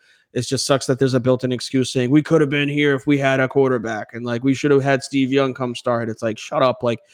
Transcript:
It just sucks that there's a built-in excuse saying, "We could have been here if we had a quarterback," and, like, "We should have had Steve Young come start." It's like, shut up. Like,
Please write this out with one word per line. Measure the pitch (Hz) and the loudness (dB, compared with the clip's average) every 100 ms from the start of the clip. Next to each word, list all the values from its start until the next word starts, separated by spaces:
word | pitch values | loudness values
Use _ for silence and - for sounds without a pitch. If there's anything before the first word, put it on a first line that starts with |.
| _ _ _ | _ _ _
It | 123 120 | -8 -4
just | 131 | -4
sucks | - 139 - | 0 -2 0
that | 123 | 0
there's | 135 | 2
a | 127 | 2
built-in | 123 127 127 | 2 0 0
excuse | 123 - 135 123 | -6 -2 -2 0
saying, | 131 123 | -2 2
"We | 151 | 2
could | 143 165 | 4 2
have | 143 | 2
been | 143 143 | 0 -2
here | 143 147 | 0 0
if | 135 147 | 0 0
we | 143 | 2
had | 135 135 | 2 2
a | 131 | 2
quarterback," | 139 135 127 110 107 104 | 2 2 0 -2 -8 -8
and, | 117 | -10
like, | 120 120 | -6 -2
"We | 135 | 0
should | 131 147 | 0 4
have | 139 | 4
had | 135 135 | 4 0
Steve | - 139 131 | 0 -2 2
Young | 139 135 | 2 0
come | 123 127 | -2 -6
start." | 117 - 117 113 | -4 -2 -2 -2
It's | 110 | -4
like, | 113 110 | -6 -6
shut | - 151 | -6 0
up. | 131 - | 0 2
Like, | 120 117 _ | -2 -4 _